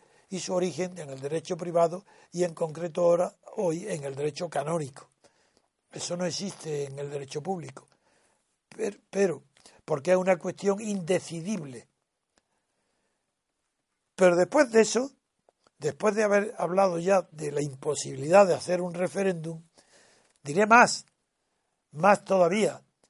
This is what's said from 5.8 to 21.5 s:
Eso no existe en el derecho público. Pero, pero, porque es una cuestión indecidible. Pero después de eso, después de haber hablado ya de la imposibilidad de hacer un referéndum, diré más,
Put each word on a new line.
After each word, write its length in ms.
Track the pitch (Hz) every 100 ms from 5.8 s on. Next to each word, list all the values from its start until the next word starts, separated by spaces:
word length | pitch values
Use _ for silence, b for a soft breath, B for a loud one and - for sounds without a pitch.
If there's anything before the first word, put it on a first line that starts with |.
| _
Eso 260 | 160 - 175
no 100 | 180
existe 580 | - 190 - 160 147
en 140 | 139 139
el 120 | 143
derecho 320 | 143 135 151
público. 440 | 175 185 135 135 _ _ _ _ _ _ _ _ _
Pero, 300 | - 202 - -
pero, 340 | 190 196 139 _ _ b b
porque 260 | - 147 147
es 40 | 185
una 180 | 185 185
cuestión 440 | 185 - 196 196
indecidible. 1080 | 220 196 165 175 - 165 170 202 143 117 - _ _ _ _ _ _ _ _ _ _ _ _ _ _ _ _ _ _ _ _ _ _
Pero 220 | - 185 175
después 340 | 175 302 254
de 120 | 220
eso, 280 | 214 226 277 _ _ _ _ _ _ -
después 360 | 147 - 208
de 100 | 202
haber 300 | 208 202 208 -
hablado 400 | 170 185 196 170
ya 280 | 175 190 -
de 180 | 151 151
la 100 | 143
imposibilidad 840 | 147 131 156 139 139 135 147 190 190
de 80 |
hacer 280 | 139 - 180
un 100 | 180
referéndum, 720 | 170 180 190 196 170 160 165 - _ b b b b b b
diré 240 | 143 160 208
más, 400 | 233 208 - - _ _ _ _